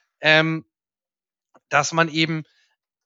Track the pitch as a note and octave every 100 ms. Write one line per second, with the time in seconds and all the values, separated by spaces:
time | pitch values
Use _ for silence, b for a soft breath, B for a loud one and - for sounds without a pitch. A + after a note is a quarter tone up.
0 | b - D3+ D#3 D#3+ D#3+ - _ _ _
1 | _ _ _ _ _ _ - C#3+ C#3+ E3
2 | E3 D#3+ D#3+ D#3+ - _ _ _ _ _